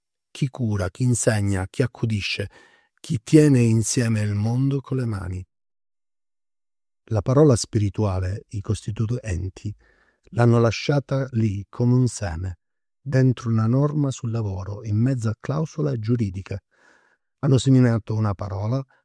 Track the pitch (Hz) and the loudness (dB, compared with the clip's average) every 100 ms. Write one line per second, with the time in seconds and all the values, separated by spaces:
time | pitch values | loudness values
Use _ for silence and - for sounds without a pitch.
0 | _ _ _ - 143 - 113 101 90 - | _ _ _ -6 -6 -4 -4 -2 -4 -2
1 | 127 117 - 107 101 95 95 - 127 - | 0 2 0 0 0 -2 -4 -4 -4 -2
2 | 113 104 - - 98 - _ _ _ _ | -2 -2 -4 -6 -8 -14 _ _ _ _
3 | - 110 - 156 151 127 117 113 107 135 | -8 -8 4 6 6 6 4 2 2 0
4 | 117 107 107 104 110 123 139 139 - 131 | 0 0 -2 -2 -2 0 0 -2 -4 -6
5 | 117 101 90 92 - _ _ _ _ _ | -4 -6 -8 -10 -12 _ _ _ _ _
6 | _ _ _ _ _ _ _ _ _ _ | _ _ _ _ _ _ _ _ _ _
7 | - 110 131 131 156 117 - 113 101 - | -6 -4 2 6 6 4 0 0 0 0
8 | 104 92 92 101 - 104 - 101 - 104 | -2 0 -4 -6 -8 -8 -4 -6 -6 -4
9 | 110 120 110 85 92 - 107 - _ _ | -4 -4 -4 -6 -6 -8 -12 -12 _ _
10 | _ _ _ 110 120 117 117 - - 143 | _ _ _ 2 4 6 4 0 -2 -2
11 | - 135 135 113 110 101 98 - 123 127 | -2 -4 -2 0 0 -2 -8 -2 2 4
12 | 123 - 98 82 92 87 _ _ _ _ | 2 -2 -6 -6 -8 -10 _ _ _ _
13 | 135 135 131 120 113 110 110 131 147 147 | -2 2 2 2 0 0 2 2 0 0
14 | 139 - 117 117 107 95 98 104 113 104 | -2 -4 -6 -4 -4 -6 -8 -10 -2 0
15 | 123 135 110 104 - 147 160 - 147 123 | 0 0 -4 -4 -4 -4 -4 -4 -4 -4
16 | 107 120 101 92 - 101 - _ _ _ | -2 -2 -2 -6 -10 -12 -12 _ _ _
17 | _ _ _ _ 156 131 131 131 123 113 | _ _ _ _ 2 2 6 6 6 2
18 | - 110 107 98 98 98 107 135 131 _ | -2 -2 -2 -2 -6 -6 -4 -6 -8 _